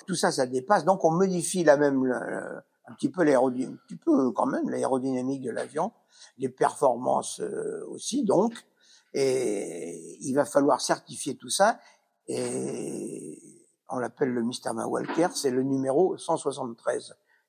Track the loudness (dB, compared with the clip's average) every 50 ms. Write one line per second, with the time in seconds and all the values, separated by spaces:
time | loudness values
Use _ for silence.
0 | -6 -6 -2 0 0 0 2 2 0 0 0 -4 2 2 2 2 4 2 2 4
1 | 4 2 4 4 2 2 2 -2 -2 -2 -2 4 6 6 8 8 6 4 4 2
2 | 2 0 0 -2 -4 -4 -6 -6 -6 -8 -10 -12 -14 _ _ _ _ -20 -10 -4
3 | -4 -4 0 2 4 6 6 6 4 2 0 -2 -6 -8 -10 -16 _ _ -18 -4
4 | 0 2 4 4 4 2 2 0 0 0 0 -2 -4 -4 -2 -2 -2 0 0 0
5 | 0 -2 -2 -2 -2 -4 -4 -4 -6 -6 -6 -6 -8 -6 -4 -6 -6 -6 -6 _
6 | _ _ _ -20 -20 -20 _ -6 -6 -6 -2 0 0 0 0 2 2 2 2 2
7 | 0 0 0 0 0 -4 -6 -6 -6 -6 -4 -4 -4 -4 -6 -6 -8 -10 -12 -10
8 | -8 -4 -2 -2 0 2 4 4 2 2 -2 -6 -16 _ _ _ _ _ -20 _
9 | _ _ -4 0 0 2 2 0 0 -2 -2 -4 -4 -6 -8 -8 -10 -10 -10 -12
10 | -12 -14 -16 -10 -6 -2 0 0 0 2 2 2 4 4 4 2 2 0 0 -2
11 | -2 -10 -12 -8 -8 -8 -8 -8 -8 -6 2 4 4 4 4 0 -8 -20 _ _
12 | _ _ _ _ _ -8 -6 -4 -4 -4 -4 -4 -4 -4 -6 -6 -6 -8 -8 -8
13 | -8 -8 -10 -10 -12 -12 -14 -16 -20 -20 -20 -20 _ _ _ _ _ -8 -6 -4
14 | -4 -6 -2 -2 -2 0 0 0 -2 -2 -4 -4 -6 -6 -4 -4 -4 -2 -2 -4
15 | -4 -2 0 0 0 0 0 -2 -2 0 0 2 0 0 0 0 0 2 4 4
16 | 4 4 2 -2 -2 -4 -4 -2 -2 -4 -4 -4 -8 -10 -10 -6 _ -4 -4 -4
17 | -8 -12 -20 _ _ _ _ _ _